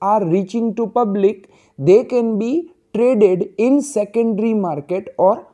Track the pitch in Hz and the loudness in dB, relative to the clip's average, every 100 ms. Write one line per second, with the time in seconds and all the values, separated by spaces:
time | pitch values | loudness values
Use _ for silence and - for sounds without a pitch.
0 | 196 214 180 180 190 233 226 226 226 240 | -2 0 0 -2 -2 -4 -4 -4 -2 -2
1 | 233 196 196 214 - _ _ - 139 202 | -2 0 0 -2 -12 _ _ -6 4 4
2 | 254 247 233 214 226 302 339 _ _ 202 | 4 -2 -2 -2 -2 -4 -6 _ _ -2
3 | 247 240 208 180 196 - 233 285 285 214 | 0 4 2 2 -4 -2 0 2 0 -6
4 | 208 226 233 202 226 220 185 151 143 180 | -4 -2 -2 0 -2 -2 -2 -6 -6 -8
5 | - - 185 233 - | -8 0 2 2 -6